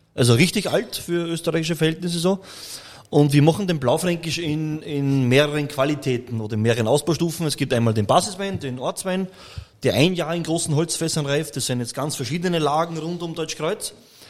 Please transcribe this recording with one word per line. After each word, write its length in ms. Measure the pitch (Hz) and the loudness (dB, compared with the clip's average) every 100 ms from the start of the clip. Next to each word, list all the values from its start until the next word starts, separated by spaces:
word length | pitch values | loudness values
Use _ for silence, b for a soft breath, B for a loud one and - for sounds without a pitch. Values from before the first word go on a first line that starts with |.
| _ | _
also 200 | - 120 | 2 4
richtig 360 | 117 175 - 170 | 6 4 2 0
alt 260 | 156 233 - | -2 -2 -8
für 300 | - 170 165 | -4 -4 -2
österreichische 500 | 165 - 165 160 156 | -4 -2 -2 -2 0
Verhältnisse 420 | 160 160 175 170 | 0 0 -4 0
so. 220 | 175 196 B B B B B B B | 0 0 B B B B B B B
Und 220 | 139 147 | 4 6
wir 100 | 143 | 6
machen 240 | 147 165 190 | 6 4 0
den 100 | 160 | 0
Blaufränkisch 600 | 123 151 175 170 165 151 | 2 2 0 -2 -4 -4
in, 440 | 165 151 156 156 | -4 -2 -4 -6
in 460 | 165 147 139 139 123 | -6 -2 2 2 4
mehreren 400 | 131 147 151 147 | 6 4 0 -4
Qualitäten 720 | - 143 147 139 120 117 117 | 0 0 0 -2 -2 -4 -6
oder 140 | 107 | -4
in 80 | 110 | 0
mehreren 260 | 113 117 110 | 2 2 2
Ausbaustufen. 580 | 143 - 156 170 151 160 | 2 2 0 0 0 -4
Es 100 | - | -2
gibt 160 | 135 | 0
einmal 220 | 120 117 | 2 2
den 120 | 110 101 | 2 4
Basiswein, 520 | 156 - 185 196 190 | 2 2 -4 -6 -6
den 200 | 139 127 | -6 -6
Ortswein, 480 | 143 185 190 185 185 B B B B _ | -6 -6 -4 -4 -4 B B B B _
der 100 | 127 | 0
ein 200 | 98 165 | 4 2
Jahr 200 | 180 156 | 2 -2
in 80 | 175 | -4
großen 320 | 160 165 165 | -2 -2 0
Holzfässern 500 | 147 170 - 160 160 139 | 0 0 -2 -2 -2 0
reift. 280 | 143 156 139 | 0 -2 -4
Das 100 | - | -4
sind 120 | 123 | -2
jetzt 160 | 120 | -4
ganz 220 | - 147 - | -4 -6 -4
verschiedene 420 | 120 170 180 170 | -4 -2 0 0
Lagen 380 | 147 151 170 160 | 2 2 0 -4
rund 240 | 160 175 | -6 -6
um 120 | 170 160 | -6 -6
Deutschkreuz. 560 | 160 - 156 208 - - B B | -8 -4 -4 -4 -8 -14 B B